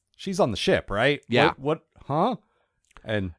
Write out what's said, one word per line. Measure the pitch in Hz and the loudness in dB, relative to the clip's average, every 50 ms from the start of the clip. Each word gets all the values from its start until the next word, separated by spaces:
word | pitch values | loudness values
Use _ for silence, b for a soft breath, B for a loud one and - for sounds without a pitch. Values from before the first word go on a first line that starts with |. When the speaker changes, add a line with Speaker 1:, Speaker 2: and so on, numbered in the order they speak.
| _ _ _ | _ _ _
Speaker 1:
she's | - - 190 196 175 | -12 -8 -6 -2 0
on | 196 135 | 0 0
the | 101 - | 0 -2
ship, | - - 180 110 - - | 0 2 0 0 0 -2
right? | 101 101 117 139 147 135 _ - | -2 0 2 2 0 -2 _ 0
Speaker 2:
Yeah. | 113 120 107 87 - - | 2 4 4 4 2 0
Speaker 1:
What, | |
what, | - 143 160 160 _ _ _ - - | -4 -4 -4 -4 _ _ _ -18 -8
huh?" | - 135 156 180 240 240 - _ _ _ _ _ _ _ _ _ _ _ - - | -4 -2 0 0 0 -2 -4 _ _ _ _ _ _ _ _ _ _ _ -16 -8
And | - 110 104 95 90 80 | -4 -4 -4 -4 -6 -6